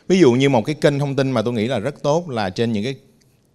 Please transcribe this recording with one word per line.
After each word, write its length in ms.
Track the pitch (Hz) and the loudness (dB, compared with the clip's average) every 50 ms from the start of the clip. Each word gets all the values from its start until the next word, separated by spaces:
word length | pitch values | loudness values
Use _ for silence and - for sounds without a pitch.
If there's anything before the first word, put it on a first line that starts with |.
| _ - | _ 0
Ví 100 | 180 190 | 4 6
dụ 140 | 170 127 117 | 6 6 6
như 160 | 127 135 139 | 4 2 2
một 160 | 135 117 104 | 2 2 0
cái 100 | 147 156 | -2 -4
kênh 240 | 143 - 151 143 139 | 0 0 0 2 0
thông 180 | 147 139 139 | -2 -4 -2
tin 140 | 131 135 135 | -2 -2 0
mà 120 | 131 117 104 | 0 -2 -2
tôi 120 | 120 120 | -2 -2
nghĩ 120 | 113 104 123 | -2 -2 -2
là 100 | 135 110 | -2 -4
rất 240 | 98 139 147 - - | -4 -6 -8 -4 -4
tốt 260 | 147 147 170 175 175 | -2 -2 -2 -4 -4
là 220 | 127 113 104 92 | -6 -6 -4 -4
trên 220 | 92 - 117 117 113 | -4 -2 -2 -2 -2
những 120 | 101 101 | -4 -4
cái 100 | 131 135 131 _ _ _ _ _ _ _ _ _ _ | -6 -8 -10 _ _ _ _ _ _ _ _ _ _